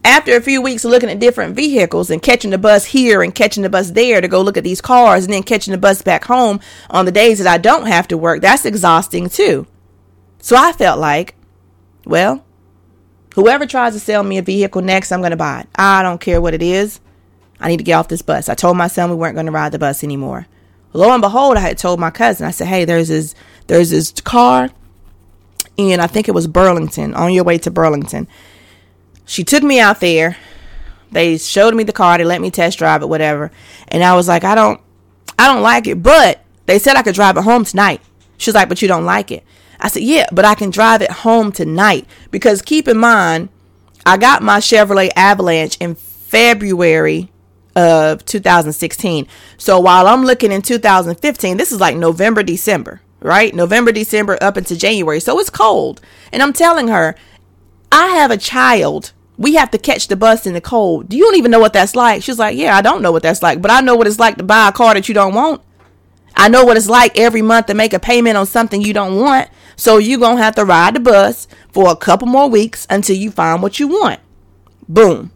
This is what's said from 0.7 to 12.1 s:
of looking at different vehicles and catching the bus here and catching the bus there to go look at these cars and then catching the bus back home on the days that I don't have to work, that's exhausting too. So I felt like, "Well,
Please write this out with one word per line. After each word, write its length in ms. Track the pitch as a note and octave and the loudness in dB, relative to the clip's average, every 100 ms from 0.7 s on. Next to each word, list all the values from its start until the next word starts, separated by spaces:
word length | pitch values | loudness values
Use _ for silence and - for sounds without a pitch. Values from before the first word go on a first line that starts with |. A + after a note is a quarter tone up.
| A#3 | -6
of 80 | A#3 | 0
looking 180 | A#3 A#3 | 2 2
at 80 | G3 | 0
different 380 | A#3+ A#3+ E3+ G#3 | 0 0 -8 -4
vehicles 540 | D4 C4+ F3 E3 F3+ | -2 0 0 -2 -4
and 120 | D#3+ | -4
catching 300 | B3+ A#3+ G#3 | 0 -2 -2
the 60 | F#3 | 0
bus 260 | G#3 G#3 | 4 2
here 380 | - C4+ B3 G3+ | 2 0 2 2
and 120 | F3+ | 0
catching 300 | - G#3+ G#3 | -2 -2 -2
the 40 | G3 | -4
bus 220 | F#3+ F#3 | -4 -2
there 300 | E3+ B3 G#3+ | -2 2 0
to 80 | F3+ | 0
go 120 | F#3 | 0
look 160 | G3 F#3+ | 0 -4
at 60 | |
these 180 | E3+ F#3 | -6 -8
cars 440 | - B3 A#3 F#3 | 0 4 4 2
and 100 | F#3 | 0
then 80 | G3+ | -6
catching 300 | F#3+ A3 - | -4 -6 -4
the 60 | F#3 | -2
bus 220 | G3 F#3+ | 0 0
back 240 | G3+ D#3+ - | -2 -4 -2
home 340 | B3 A#3 G3+ - - - | 0 0 -2 -10 -20 -6
on 180 | F3+ F3+ | -2 0
the 60 | |
days 260 | F#3+ A3+ G#3 | 2 2 2
that 140 | F3+ | 0
I 60 | E3+ | 2
don't 280 | G#3 D#4 A3 | 2 0 0
have 200 | F3 - | -2 -2
to 80 | E3 | -4
work, 240 | E3+ D#3 | -2 0
that's 240 | F#3 C#4 | 0 0
exhausting 640 | - G3+ F3 E3 F3 F3 F3+ | -2 -2 2 2 0 -8 -6
too. 380 | - G4+ C#3 - _ _ _ _ _ _ _ | -2 0 -2 -6 _ _ _ _ _ _ _
So 160 | - A#3+ | 0 2
I 140 | E4 | 2
felt 300 | E4 F#3 D3+ | 2 -2 0
like, 340 | D3+ D3 F#3 _ _ _ _ _ _ _ | -2 -4 -6 _ _ _ _ _ _ _
"Well, 400 | - | -4